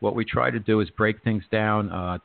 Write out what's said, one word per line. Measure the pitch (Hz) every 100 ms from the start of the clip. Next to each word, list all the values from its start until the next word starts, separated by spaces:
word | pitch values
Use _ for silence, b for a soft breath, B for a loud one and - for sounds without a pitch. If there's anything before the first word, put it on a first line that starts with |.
what | 104 107
we |
try | 110 127 123
to | 120
do | 104 107
is | 98
break | - 110 110
things | 120 107 -
down, | 110 107 107 101
uh, | 87 90 90